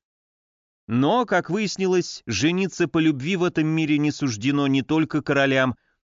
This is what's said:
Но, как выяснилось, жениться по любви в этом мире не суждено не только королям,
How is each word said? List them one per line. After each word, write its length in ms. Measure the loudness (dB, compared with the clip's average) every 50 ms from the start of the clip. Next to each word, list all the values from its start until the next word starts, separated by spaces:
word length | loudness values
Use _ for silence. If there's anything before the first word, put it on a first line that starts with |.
| _ _ _ _ _ _ _ _ _ _ _ _ _ _ _ _ _ -4
Но, 380 | 0 2 2 2 2 2 0
как 240 | 0 0 0 0 0
выяснилось, 760 | -2 -2 -2 -2 -4 -2 0 0 2 2 0 -2 -6 -12 -8
жениться 600 | -6 -4 0 0 0 0 0 -2 -2 -2 -2 -2 0
по 120 | 0 2
любви 360 | 2 2 2 0 -2 -4 -2
в 80 | 0 0
этом 240 | 0 0 0 0 0
мире 300 | 0 0 0 0 0 0
не 140 | 0 0
суждено 560 | -2 -2 -2 -4 -4 -2 -2 0 0 2 2 2
не 140 | 2 0
только 400 | 0 0 0 0 0 0 -2 -4
королям, 540 | -2 0 0 2 2 2 2 2 2 0 -2 -4 _ _ _ _ _ _